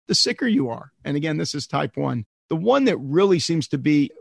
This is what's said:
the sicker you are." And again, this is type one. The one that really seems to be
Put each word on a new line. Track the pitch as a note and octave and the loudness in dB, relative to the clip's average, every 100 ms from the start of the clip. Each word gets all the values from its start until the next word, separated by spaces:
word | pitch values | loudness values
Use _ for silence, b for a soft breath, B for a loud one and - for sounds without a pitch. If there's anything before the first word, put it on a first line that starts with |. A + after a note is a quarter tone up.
| - | -2
the | |
sicker | F3 - - B3 | 0 0 0 0
you | A#3+ A#2+ | 0 -2
are." | A2+ - _ | -6 -14 _
And | D3+ D3 | -6 -4
again, | D#3 D#3 | -2 -4
this | D#3+ | -4
is | D3 - | -6 -4
type | C#3+ - - | -4 -2 -4
one. | C#3 A#2+ - _ - | -4 -4 -8 _ -6
The | D#3+ | -2
one | G#3 C#4 | 2 2
that | B3+ C3+ | 2 0
really | C3+ D#3+ G3 F3 | 0 2 4 2
seems | - E3 - | 0 -2 -2
to | C#3+ | -2
be | D3 D3 C3+ - | 2 2 2 -4